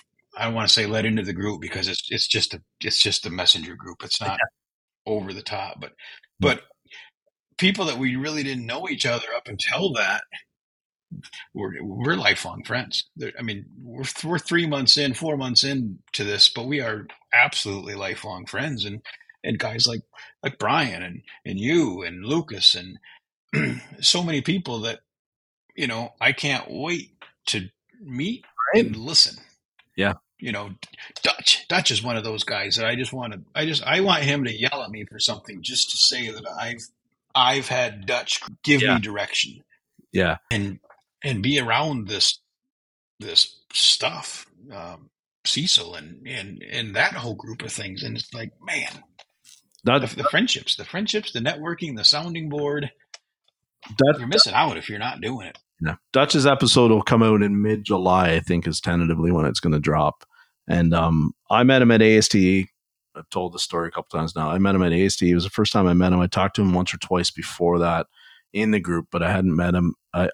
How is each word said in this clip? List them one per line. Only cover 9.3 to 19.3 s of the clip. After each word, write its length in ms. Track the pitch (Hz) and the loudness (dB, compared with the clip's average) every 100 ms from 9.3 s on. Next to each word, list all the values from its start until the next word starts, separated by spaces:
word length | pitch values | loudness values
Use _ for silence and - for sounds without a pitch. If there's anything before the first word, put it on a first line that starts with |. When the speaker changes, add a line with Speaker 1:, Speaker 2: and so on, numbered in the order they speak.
| - | -8
Speaker 1:
up 120 | - | -8
until 460 | 101 - 139 185 | -6 -4 0 0
that, 300 | 120 98 104 - - - _ _ _ _ _ _ - - - - | 0 0 -2 -6 -18 -20 _ _ _ _ _ _ -18 -18 -20 -16
we're, 200 | - 98 - | -10 -10 -8
we're 320 | 104 98 127 180 | -10 -4 -2 0
lifelong 480 | 104 98 - - | 0 0 -4 -10
friends. 420 | - 123 123 - - - | -6 -4 -4 -6 -8 -10
There, 180 | 107 - | -12 -8
I 40 | |
mean, 240 | 117 101 - 120 | -8 -8 -12 -20
we're 220 | 127 120 | -18 -12
th-, 200 | 135 - | -10 -8
we're 160 | 160 170 | -4 -4
three 260 | - 170 165 | 0 0 0
months 320 | 143 127 - | 0 4 4
in, 160 | 143 | 2
four 220 | 123 165 143 | -2 -4 -4
months 260 | 131 120 | 0 0
into 600 | 135 139 117 92 _ - | 0 0 -4 -8 _ -8
this, 260 | 104 104 - | -4 6 6
but 180 | - 120 | 6 -4
we 120 | 143 | -4
are 260 | 117 107 - - _ | -4 -6 -10 -18 _
absolutely 640 | 117 139 - 107 98 87 101 | 2 2 0 -6 -6 -8 -8
lifelong 500 | 98 90 104 90 92 | -6 -8 -10 -12 -10
friends. 400 | 98 147 127 101 | -6 -6 -6 -6
And, 160 | 107 - - _ | -10 -14 -20 _